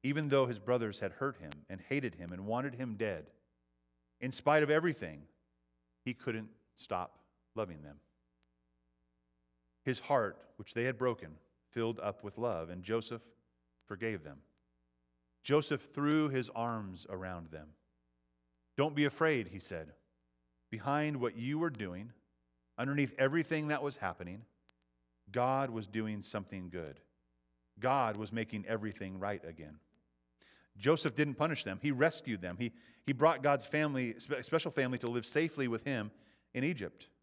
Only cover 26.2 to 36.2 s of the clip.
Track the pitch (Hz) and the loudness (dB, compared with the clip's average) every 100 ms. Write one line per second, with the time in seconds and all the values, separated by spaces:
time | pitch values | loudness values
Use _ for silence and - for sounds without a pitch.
26.2 | 98 107 95 95 90 87 78 69 _ _ | -4 -6 -6 -10 -8 -6 -8 -10 _ _
27.2 | _ _ _ _ _ - 107 139 117 107 | _ _ _ _ _ -2 2 4 2 0
28.2 | 104 113 110 107 98 113 107 98 95 95 | -2 -2 -2 -4 -2 -2 -2 -6 -8 -4
29.2 | 98 101 82 80 76 78 _ _ _ _ | -4 -4 -8 -12 -16 -16 _ _ _ _
30.2 | _ _ - _ _ 101 110 160 151 123 | _ _ -20 _ _ 0 4 4 4 2
31.2 | 147 123 156 160 - 95 147 127 156 - | 0 2 0 0 -4 -2 0 4 4 4
32.2 | - 104 90 95 120 - - - - 127 | -6 -4 -4 -4 -4 -6 -20 -8 -4 4
33.2 | 156 151 143 143 - 151 151 135 123 107 | 6 6 4 2 2 0 2 0 -2 -4
34.2 | - 139 - 156 123 - 127 127 123 120 | -6 -6 0 0 0 0 0 0 0 -2
35.2 | 113 147 165 160 127 113 143 127 107 - | 0 0 0 0 0 0 0 -2 -2 -8